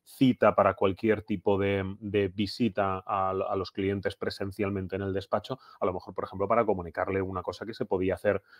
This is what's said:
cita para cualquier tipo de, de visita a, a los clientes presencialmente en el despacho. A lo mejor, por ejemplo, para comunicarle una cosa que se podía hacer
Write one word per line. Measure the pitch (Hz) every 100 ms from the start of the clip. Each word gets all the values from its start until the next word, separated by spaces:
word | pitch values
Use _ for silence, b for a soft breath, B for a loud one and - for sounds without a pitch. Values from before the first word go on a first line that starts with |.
cita | _ - 131 120 107
para | 98 98
cualquier | 92 98 92 110 104
tipo | - 101 - 98
de, | 98 98 95 101
de | 107 104 98
visita | 95 101 - 117 101 98 95 -
a, | 101 95
a | 95 98 98
los | 92
clientes | - 98 101 95 -
presencialmente | 98 - 98 98 98 98 92 95
en |
el | 98
despacho. | 95 - 107 - 131 B B
A | 101
lo |
mejor, | 90 -
por | 95
ejemplo, | 95 95 98
para | 113
comunicarle | 110 92 85 85 92 95
una | 95 92
cosa | 92 90 104
que |
se | 113
podía | 107 95 95
hacer | 92 104 98 B